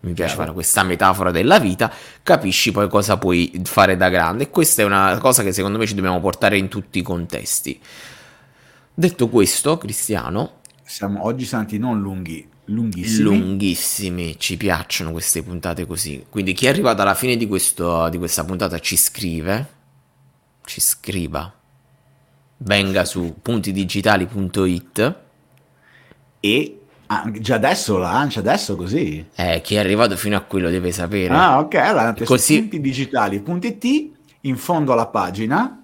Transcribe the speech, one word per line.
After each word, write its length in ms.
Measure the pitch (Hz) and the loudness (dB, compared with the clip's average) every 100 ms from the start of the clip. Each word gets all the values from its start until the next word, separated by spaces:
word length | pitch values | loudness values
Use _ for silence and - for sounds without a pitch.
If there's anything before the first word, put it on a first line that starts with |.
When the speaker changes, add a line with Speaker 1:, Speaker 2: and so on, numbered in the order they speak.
Speaker 1:
mi 100 | 90 | -6
piace 220 | 85 82 | -4 -4
Speaker 2:
Chiaro. 80 | 73 | -4
Speaker 1:
fare 120 | 80 | -6
questa 300 | 85 82 - | -4 0 2
metafora 480 | 95 87 95 95 92 | 2 4 4 4 2
della 280 | 85 110 190 | 2 6 6
vita, 320 | 110 92 113 - - - | 4 0 -2 -4 -20 -12
capisci 520 | - 170 98 90 117 | 2 2 2 0 0
poi 160 | 98 104 | 2 2
cosa 280 | 104 101 98 | 2 2 0
puoi 440 | 95 90 87 90 | 2 2 2 -2
fare 320 | 92 - 95 92 | -2 4 4 6
da 140 | 92 | 4
grande. 340 | 90 82 104 | 4 2 0
E 60 | 143 | -2
questa 340 | - 156 - | 2 2 4
è 20 | 104 | 4
una 320 | 98 95 90 | 4 4 4
cosa 240 | 131 127 | 2 2
che 100 | 98 | 0
secondo 240 | 95 98 104 | -2 -2 0
me 100 | 110 | -2
ci 80 | 101 | 0
dobbiamo 240 | 92 90 | 0 0
portare 380 | 92 87 104 101 | -2 0 2 2
in 100 | 95 | 0
tutti 320 | 104 - 98 | -6 -6 -6
i 20 | |
contesti. 800 | 87 87 82 - - - - - - - - - - - _ _ _ _ _ | -4 -6 -6 -8 -6 -6 -6 -12 -16 -20 -20 -20 -20 -20 _ _ _ _ _
Detto 360 | - 170 - 117 | 0 0 2 2
questo, 480 | 113 95 - 143 170 | 4 4 2 0 -2
Cristiano, 840 | 101 110 - 101 62 95 160 _ - _ - | -4 -8 -4 -4 -2 -4 -6 _ -20 _ -16
Speaker 2:
Siamo 380 | - 101 101 | -8 -6 -4
oggi, 220 | 98 127 120 | -4 -4 -4
Santi, 320 | 120 104 107 | -6 -4 -4
non 240 | 123 110 | -2 -2
lunghi, 440 | 98 92 85 80 - _ - | -4 -6 -10 -12 -16 _ -6
lunghissimi. 580 | 107 113 87 90 110 | -4 -2 -4 -2 2
Speaker 1:
Lunghissimi, 1120 | 107 101 92 98 98 87 - - 98 87 85 80 | 4 2 0 -2 -2 -2 -4 -4 -6 -6 -8 -6
ci 200 | - 90 | -6 -4
piacciono 560 | 101 80 80 - 82 | -2 -2 -4 -6 -6
queste 280 | 82 - 85 | -6 -4 -4
puntate 440 | 76 90 85 85 87 | -4 -8 -6 -6 -8
così. 400 | 82 78 69 - | -6 -8 -10 -10
Quindi 220 | 107 95 | -4 -4
chi 140 | 92 123 | 0 0
è 40 | |
arrivato 320 | 147 127 107 | 2 2 2
alla 140 | 98 98 | 2 2
fine 220 | 127 120 | 0 0
di 100 | 110 | 0
questo, 600 | 95 - - 87 85 82 | 0 0 0 0 2 0
di 80 | 87 | -2
questa 260 | 85 - | -4 -4
puntata 340 | 80 92 92 82 | -4 -4 -4 -4
ci 180 | - 90 | -2 0
scrive, 720 | - - 98 82 82 104 143 _ _ _ _ _ _ _ _ _ - | 0 -2 -6 -4 -2 -4 -4 _ _ _ _ _ _ _ _ _ -16
ci 160 | - | -4
scriva. 800 | - - - 98 82 71 85 _ _ _ _ _ _ _ _ _ _ _ | -2 -2 -4 -4 -4 -6 -8 _ _ _ _ _ _ _ _ _ _ _
Venga 420 | 101 104 98 95 87 | 0 2 4 2 0
su 300 | - 85 80 | -2 -6 -6
punti 300 | - 117 101 | -2 -2 -2
digitali 540 | 98 92 101 104 104 90 | -2 -2 0 2 2 0
punto 400 | 104 92 101 95 | -4 -4 0 0
it. 500 | 90 - - 120 190 _ _ _ _ _ _ _ _ _ _ _ _ | 0 -4 -2 -2 -2 _ _ _ _ _ _ _ _ _ _ _ _
Speaker 2:
E, 400 | 101 120 156 - - _ _ | 2 2 0 -8 -20 _ _
ah, 240 | - 117 107 | -4 -4 -6
già 160 | 107 117 | 0 2
adesso 420 | 127 180 - 95 | 2 2 0 0
lancia, 420 | 90 107 143 113 | 2 0 0 -2
adesso 360 | 101 190 - 95 | 0 0 0 -6
così? 520 | 87 135 160 151 - - | -2 -2 -2 -6 -10 -4
Speaker 1:
Eh, 260 | 90 82 | 0 0
chi 140 | - 104 | 0 0
è 40 | |
arrivato 360 | 95 104 117 92 | 2 4 2 2
fino 180 | 104 101 | -2 -2
a 40 | |
qui 180 | - 98 | -2 -2
lo 80 | 87 | 0
deve 200 | 90 90 | 0 -2
sapere. 540 | 90 87 101 90 147 180 | -4 -2 -2 2 4 4
Speaker 2:
Ah, 140 | 135 | 4
ok, 160 | 151 - | 2 2
allora 260 | 156 190 | 2 4
andate 220 | 113 107 113 | 2 0 2
su 180 | 127 | 2
Speaker 1:
Così 20 | - | 4
Speaker 2:
punti 340 | 151 220 170 | 2 2 -4
digitali 600 | 135 127 135 131 104 98 | -4 -2 -2 0 0 -2
punto 260 | 101 175 233 | -4 -4 -4
it, 440 | - 240 294 302 - _ _ | -4 0 0 -2 -16 _ _
in 160 | 139 127 | -6 -4
fondo 360 | - 170 143 | -2 0 2
alla 140 | 120 113 | 2 2
pagina 720 | 110 90 95 110 156 262 - | 0 -2 -2 0 0 0 -6